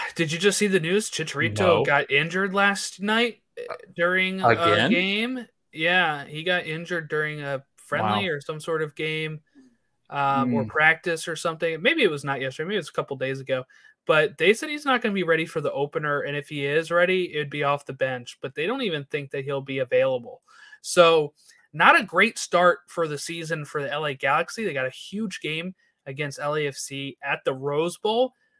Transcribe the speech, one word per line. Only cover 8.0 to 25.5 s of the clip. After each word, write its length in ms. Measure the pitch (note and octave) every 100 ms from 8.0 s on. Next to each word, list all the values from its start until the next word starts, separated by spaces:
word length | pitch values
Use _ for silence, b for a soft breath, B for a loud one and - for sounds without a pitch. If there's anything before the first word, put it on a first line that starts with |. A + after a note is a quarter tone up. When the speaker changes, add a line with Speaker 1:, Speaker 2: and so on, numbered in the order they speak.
| - G#3+ F#3+
Speaker 2:
Wow. 80 | D3
Speaker 1:
or 60 |
some 180 | - D#3
sort 220 | D3+ D#3+
of 140 | D#3 -
game, 460 | D#3 D#3 D#3 D#3 b b b b b _ -
um, 460 | C#3 C#3 C#3 B2 A#2
or 80 |
Speaker 2:
Hmm. 60 | A2
Speaker 1:
practice 580 | D#3 D#3 D#3+ - D#3+ -
or 80 | D#3+
something. 440 | E3 D#3+ E3+ D#3+
Maybe 180 | F#3+ E4
it 80 | A3
was 140 | D3
not 180 | C#3+ C#3
yesterday. 260 | C3+ - D#3+
Maybe 80 | G3+
it 20 |
was 100 | D#3
a 40 |
couple 220 | - C#3+ C3+
days 240 | C3+ C3+
ago. 260 | C3 C3 B2+ b b b -
But 340 | D#3+ D3+ -
they 160 | E3+ A3
said 140 | D4+
he's 160 | D4 C#4+
not 180 | B3+
gonna 100 | A#3
be 80 | G3
ready 240 | E3 D#3+ E3
for 160 | E3
the 100 | C#3+
opener, 500 | C3+ C#3+ E3 D#3 C#3+
and 140 | C#3 D3
if 140 | C#3
he 160 | D3+ C#3
is 240 | D3 D#3+
ready, 420 | E3+ F3+ F#3 F3
it'd 200 | D3+ D3
be 120 | D3
off 220 | C#3+ C#3+ -
the 80 |
bench. 460 | C3+ C3+ B2+ A#2+ -
But 140 | C3+ C3+
they 100 | D#3
don't 160 | C4+
even 240 | A#3+ D#3 C#3
think 240 | D3+ C#3
that 160 | C#3+ C#3
he'll 160 | C#3
be 160 | C3+ C3+
available. 640 | B2+ B2+ C3+ B2+ A#2 - B B B B
So, 540 | - - E3+ E3 D3 - b b b
not 260 | D3+ F#3 D#4+
a 40 |
great 360 | A3 E3 G#3+ -
start 400 | - F3+ F3+ E3+ -
for 200 | - E3
the 120 | D3
season 460 | - E3+ E3 D#3+ D3
for 180 | D#3
the 80 | C#3
L 140 | D3 D3+
A 100 | C3
Galaxy. 500 | C#3 D3 E3+ - G#3+
They 80 |
got 140 | C#3 C3
a 20 |
huge 520 | - - G3+ A3 -
game 340 | D3+